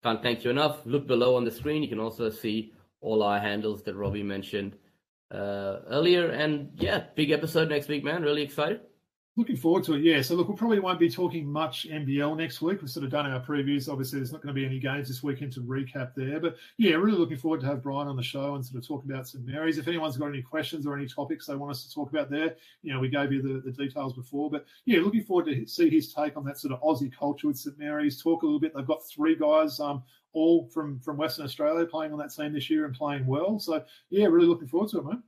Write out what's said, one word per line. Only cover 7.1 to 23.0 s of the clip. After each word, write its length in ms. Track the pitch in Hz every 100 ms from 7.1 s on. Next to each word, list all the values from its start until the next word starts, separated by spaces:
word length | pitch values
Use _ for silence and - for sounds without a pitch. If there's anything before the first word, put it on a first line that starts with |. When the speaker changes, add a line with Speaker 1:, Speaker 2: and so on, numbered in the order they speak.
Speaker 1:
big 160 | - 147
episode 360 | 147 156 160 156
next 200 | 147 143
week, 140 | 147
man. 200 | 139 170
Really 180 | 151 147
excited. 400 | 143 - 151 233 - _ _ _ _ -
Speaker 2:
Looking 200 | 233 165
forward 280 | 165 175
to 100 | 170
it, 80 | 147
yeah. 180 | 160 151
So, 120 | 131
look, 140 | 170 175
we 80 | 202
probably 240 | 233 208
won't 180 | 185 175
be 100 | 170
talking 380 | 175 175 165 147
much 360 | 147 156 - 160
N 160 | 156
B 160 | 139 143
L 140 | 147
next 260 | 156 165 -
week. 220 | 160 196
We've 80 | 139
sort 140 | 156
of 80 | 135
done 180 | 147 143
our 100 | 131
previews. 480 | 127 147 139 143 131
Obviously, 300 | 135 131 143
there's 140 | 127
not 100 | 151
gonna 100 | 143
be 140 | 139 131
any 140 | 131
games 260 | 135 143 135
this 160 | 127
weekend 300 | 147 135 143
to 80 | 127
recap 540 | 120 131 131 139 127 -
there. 240 | 131 156
But, 160 | 170 165 - -
yeah, 180 | 208 160
really 200 | 208 196
looking 200 | 170 143
forward 220 | 160 156
to 60 | 131
have 140 | 143
Brian 280 | 139 139 143
on 80 | 131
the 80 |
show 320 | 120 139 139 143
and 100 | 127
sort 160 | 131
of 40 | 117
talk 180 | 143
about 240 | 135 135 131
Saint 180 | 135 120
Mary's. 320 | 147 160 156
If 80 | 143
anyone's 300 | 170 156 131
got 100 | 147
any 160 | 139
questions 420 | 123 156 147 160
or 120 | 143 139
any 100 | 135
topics 400 | - 143 160 -
they 80 |
want 160 | 139 143
us 140 | 135 -
to 80 |
talk 160 | 151 143
about 180 | 156 135
there, 280 | 143 160 160 - _
you 100 | 165
know, 60 |
we 100 | 131